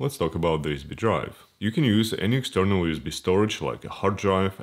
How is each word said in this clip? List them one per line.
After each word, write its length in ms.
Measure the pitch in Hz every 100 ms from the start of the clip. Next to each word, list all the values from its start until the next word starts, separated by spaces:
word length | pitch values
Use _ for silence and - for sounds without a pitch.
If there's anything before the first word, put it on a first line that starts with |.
let's 180 | 135 -
talk 160 | 82
about 300 | 85 82 80
the 60 | 76
U 40 |
S 80 | 71
B 140 | 71 -
drive. 480 | 110 85 - - - -
You 100 | 104
can 140 | 170
use 280 | 135 104 110 -
any 180 | 98 131
external 480 | 120 95 95 95 85
U 40 |
S 60 | 78
B 140 | 71
storage 500 | - - 95 107 -
like 220 | 69 58
a 40 | -
hard 280 | - 98 98
drive, 440 | 98 95 95 -